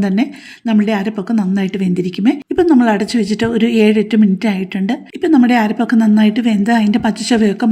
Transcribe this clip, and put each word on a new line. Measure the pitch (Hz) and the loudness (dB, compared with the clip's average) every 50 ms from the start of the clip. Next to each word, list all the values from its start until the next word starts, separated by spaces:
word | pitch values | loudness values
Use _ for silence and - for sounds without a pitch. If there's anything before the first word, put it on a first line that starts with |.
| 202 | 2
തന്നെ | 196 190 214 294 294 - - - - - - - | 0 0 -2 -2 -4 -6 -18 -20 -20 -20 -10 -4
നമ്മുടെ | 233 220 208 202 220 220 196 | 0 0 0 2 0 -2 -2
അരപ്പൊക്കെ | 190 220 214 208 180 - 226 214 | -4 -4 -6 -6 -6 -4 -2 -2
നന്നായിട്ട് | 190 185 196 196 190 185 208 196 | -2 -2 -2 -2 -2 -4 -4 -4
വെന്തിരിക്കുമേ. | 190 180 180 180 180 185 180 - 196 254 - 294 - - | -2 -2 -2 -2 -4 -6 -6 -2 -2 -2 -2 -2 -8 -6
ഇപ്പം | - 370 349 339 | -2 0 2 4
നമ്മൾ | 294 247 240 226 208 | 4 4 4 2 0
അടച്ചു | 190 214 - - 233 | 0 -2 -2 -2 -2
വെച്ചിട്ട് | 202 190 214 214 226 226 233 | -2 -2 -2 -2 -2 -2 0
ഒരു | 214 226 240 233 220 214 | 0 0 2 2 2 4
ഏഴ് | 214 214 220 202 | 4 4 2 0
എട്ട് | 208 233 214 | 0 2 2
മിനിറ്റ് | 220 190 190 - 233 214 196 | 2 2 0 0 -2 -4 -4
ആയിട്ടുണ്ട്. | 185 190 185 - 190 196 202 262 - - - - | -4 -6 -6 -6 -6 -4 -4 -4 -6 -8 -16 -10
ഇപ്പം | - 381 330 311 | -6 0 2 4
നമ്മുടെ | 247 247 233 247 233 214 | 4 4 4 2 2 0
അരപ്പൊക്കെ | 214 - - 233 - 247 220 220 | 0 -2 -2 -2 0 2 2 4
നന്നായിട്ട് | 214 208 214 214 214 214 254 226 233 | 4 4 4 4 2 2 0 0 0
വെന്ത് | 214 196 202 233 233 | 0 0 0 0 0
അതിൻ്റെ | 226 214 208 214 220 226 | 2 2 2 0 0 0
പച്ചച്ചവയൊക്കെ | 220 214 - 208 - 247 214 220 202 196 - 247 226 | -2 -4 -4 -2 -2 0 2 2 0 0 0 0 -2